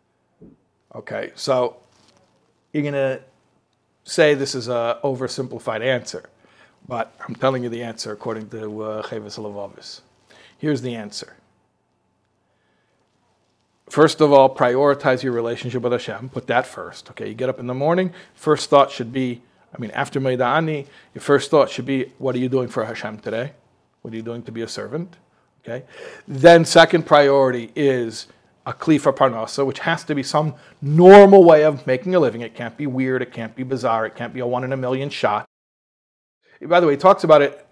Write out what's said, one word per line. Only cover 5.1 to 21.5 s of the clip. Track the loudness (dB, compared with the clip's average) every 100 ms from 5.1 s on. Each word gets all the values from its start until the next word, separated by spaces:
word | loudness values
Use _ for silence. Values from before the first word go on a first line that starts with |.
| -6 -8 -8 -12 -10 -8 -6
answer, | -4 -4 -6 -16 -16 _ _ _ _ _ -12
but | -10 -10 -14 -16
I'm | -4
telling | -4 -2
you | -6
the | -10
answer | -12 -12 -14
according | -12 -10 -12 -12
to, | -14 -12 -10
uh, | -10 -10
Chovos | -10 -12 -14 -14
HaLevavos. | -14 -14 -16 -18 -20 -20 _ _ _ _ _ _
Here's | -6 -4
the | -6 -12
answer. | -14 -16 -18 -20 _ _ _ _ _ _ _ _ _ _ _ _ _ _ _ _ _ _ _ _ _ _ _ _ -6
First | 2 2 4
of | 4
all, | 6 6
prioritize | 2 0 2 0 0 0 -2
your | -2
relationship | -4 -4 -6 -8 -6
with | -4
Hashem. | -4 -6 -14 -14
Put | -10 -4
that | -2 -4
first. | -8 -16 -18 -20
Okay, | -14 -12
you |
get | -8 -8
up | -8
in | -10
the |
morning, | -4 -2 -2 -2 -8 -20
first | _ -2 -2 4
thought | 4 4
should | -2 -8
be, | -6 -6 -8 _ _ _
I | -14
mean, | -10
after | -8 -8 -6
Modeh | -4 -2 -2
Ani, | -2 -2 -6 -12 -20 _
your | -8
first | 0 0 2